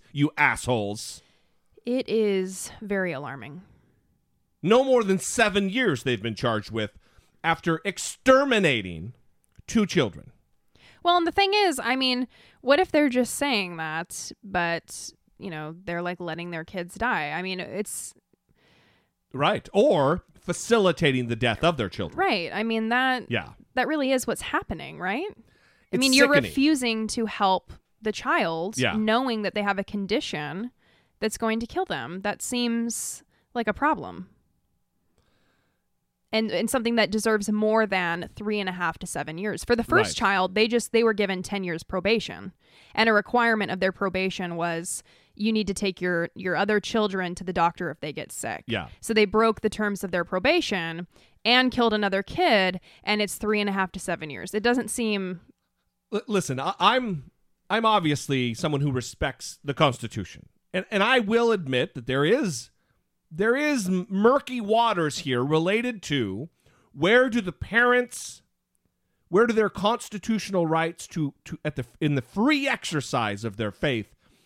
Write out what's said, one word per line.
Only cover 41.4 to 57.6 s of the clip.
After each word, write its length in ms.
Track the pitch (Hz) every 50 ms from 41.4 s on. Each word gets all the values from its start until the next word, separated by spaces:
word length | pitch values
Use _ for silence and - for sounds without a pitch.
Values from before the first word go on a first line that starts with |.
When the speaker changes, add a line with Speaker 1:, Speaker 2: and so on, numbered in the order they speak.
Speaker 2:
ten 220 | 185 - 202 196 190
years 200 | 175 160 165 -
probation. 680 | - 202 185 180 202 233 214 - - 87 82 98 185 - _ _ _ _ - - _ -
And 140 | - 220
a 60 | 226 214
requirement 580 | 208 - - - 247 233 233 220 214 202 127
of 80 | 180 185
their 140 | 190 190 -
probation 640 | - 202 185 180 185 190 190 - - 185 175 175
was 460 | 165 170 170 165 165 175 - - - - _ _ _ _ _ _
you 180 | - 208 220 220
need 140 | 214 202
to 60 | 185 185
take 280 | - 208 196 180 -
your, 280 | 180 180 175 170 170 - -
your 200 | - 185 185 165
other 220 | 160 202 208 214 202
children 520 | - - - 220 214 202 190 190 180 175 180
to 80 | - 175
the 80 | 185 170
doctor 360 | 180 170 170 - - 180 151
if 120 | - -
they 100 | - 156
get 200 | - - - - -
sick. 320 | - - 113 90 - -
Speaker 1:
Yeah. 220 | - 110 98 73 - - -
Speaker 2:
So 140 | - - 220
they 120 | 214 208
broke 360 | 185 214 214 226 226 208 -
the 80 | - -
terms 340 | - - 214 202 202 - -
of 80 | 180
their 140 | 185 175 170
probation 800 | - 185 185 185 285 339 359 - - 214 180 165 165 165 170 175 - _ - _ _ _ _ -
and 260 | 220 247 254 254 254
killed 220 | - 247 233 226 214
another 300 | 214 208 190 190 196 196
kid, 580 | - - 339 370 320 226 196 185 185 185 175 - - - _ _
and 160 | - 214 208
it's 140 | 208 196 -
three 260 | - 220 208 214 208
and 80 | 202 202
a 40 | 190
half 200 | 196 190 185 -
to 60 | 185
seven 300 | - 196 180 - 160 151
years. 240 | 131 90 - - -
It 100 | 214 202
doesn't 260 | 240 240 262 220 208
seem 500 | - - 233 214 208 196 190 180 180 170 - - _ _ _ _ _ _ _ _ _ _ _ _
Speaker 1:
L-, 100 | 220 214 -
listen, 320 | - 208 190 - - 131 127
I, 140 | 143 180 196
I'm, 540 | - 175 208 240 254 247 214 180 139 - - _ _ _ _ _ _